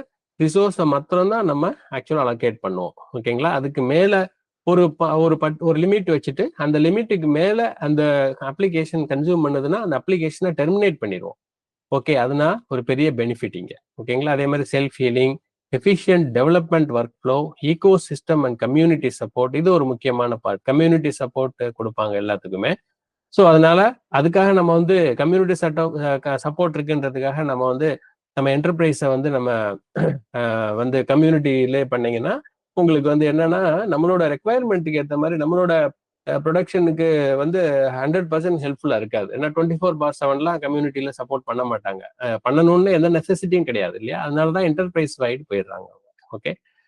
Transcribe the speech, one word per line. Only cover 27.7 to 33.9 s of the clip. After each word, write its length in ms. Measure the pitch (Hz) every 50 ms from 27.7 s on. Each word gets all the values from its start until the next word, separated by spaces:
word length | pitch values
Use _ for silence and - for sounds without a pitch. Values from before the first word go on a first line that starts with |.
| 127 131 156 160 135 - _ _ _ _ _ _ _
நம்ம 240 | 143 135 139 135
என்டர்பிரைஸை 500 | 143 147 170 175 160 165 160 139 - 151
வந்து 220 | 139 131 131 139 151
நம்ம, 480 | 143 127 123 123 120 110 107 104 98 95 _ _ - - 160 156 139 131 107 _ -
அ, 360 | 120 120 117 110 113 110 107
வந்து 340 | 107 110 120 127 131 131 123
கம்யூனிட்டிலே 800 | - 135 151 160 160 160 156 143 143 135 131 127 127 127 139 135
பண்ணீங்கன்னா 560 | 131 127 123 120 117 117 117 127 165 226 294 - _ _ _ _ _ _
உங்களுக்கு 360 | 185 175 170 160 147 139 147
வந்து 220 | 147 151 151 147
என்னன்னா 300 | 147 160 165 165 175 185 190 165 151 180 220 208